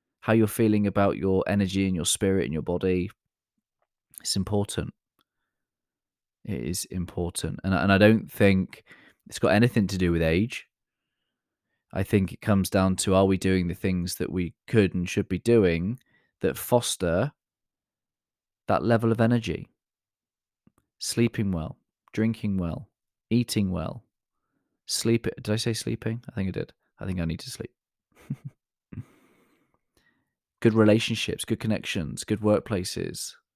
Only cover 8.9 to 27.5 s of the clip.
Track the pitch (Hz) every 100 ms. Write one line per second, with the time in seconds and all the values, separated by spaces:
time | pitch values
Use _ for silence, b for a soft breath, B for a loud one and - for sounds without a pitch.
8.9 | B B B - - - 101 123 120 95
9.9 | 95 90 85 80 82 113 - - _ _
10.9 | _ _ _ _ _ _ _ _ _ _
11.9 | - 98 107 92 - - 98 92 98 95
12.9 | 92 - 95 98 95 95 95 87 - 98
13.9 | 92 87 - - 92 85 - - 113 98
14.9 | 90 87 - 98 90 - 117 95 82 90
15.9 | 127 _ _ _ _ 87 - - 123 -
16.9 | - 87 87 139 - _ _ _ _ _
17.9 | _ _ _ _ _ _ _ - 101 85
18.9 | 117 113 113 113 120 113 - - _ _
19.9 | _ _ _ _ _ _ _ _ _ _
20.9 | - - - 117 - 101 85 78 - _
21.9 | _ _ - 113 110 107 95 85 76 -
22.9 | _ _ _ - 117 117 - 98 87 80
23.9 | 120 - _ _ _ _ _ _ _ -
24.9 | - 120 117 - - - 107 117 113 -
25.9 | 117 113 117 - - 95 - - _ _
26.9 | - 98 90 82 80 -